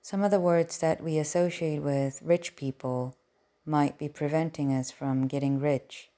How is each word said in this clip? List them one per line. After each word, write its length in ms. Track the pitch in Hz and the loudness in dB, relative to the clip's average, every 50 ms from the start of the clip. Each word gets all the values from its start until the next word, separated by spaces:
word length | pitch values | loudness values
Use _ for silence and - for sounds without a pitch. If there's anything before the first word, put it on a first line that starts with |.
| _ | _
Some 160 | - - 196 | -4 -2 0
of 80 | 202 202 | 2 4
the 100 | 196 196 | 4 4
words 380 | 175 175 170 170 165 165 - | 4 4 4 4 2 0 -2
that 240 | - - 160 160 - | -2 0 0 0 0
we 160 | - 165 156 | -2 -2 0
associate 600 | 156 151 151 - 175 175 175 170 - 170 156 151 147 | 0 0 0 2 2 2 2 0 -2 -2 -2 -2 -2
with 420 | 147 143 139 139 139 135 135 - - | -2 0 0 0 0 -2 -4 -6 0
rich 320 | 160 170 175 170 - - | 2 2 2 2 -6 -12
people 600 | - 143 135 131 _ - 131 127 127 127 127 131 _ _ _ _ _ _ _ _ _ _ | -6 -6 -6 -6 _ -6 -4 -2 -2 -4 -6 -8 _ _ _ _ _ _ _ _ _ _
might 320 | 151 151 147 143 139 - | 0 2 2 2 2 0
be 100 | - 151 | -6 -8
preventing 640 | 147 147 - 151 147 151 160 165 160 160 - 147 139 | -10 -6 -4 -4 0 0 0 -2 -2 -4 -2 0 0
us 200 | 135 131 127 - | 0 0 -2 -4
from 340 | - - 143 139 131 131 131 | -8 -6 -4 -2 0 0 0
getting 340 | 131 151 143 135 139 139 135 | 0 0 0 0 0 0 2
rich. 520 | 139 147 143 127 - _ - - - _ _ | 2 2 0 0 -2 _ -20 -20 -20 _ _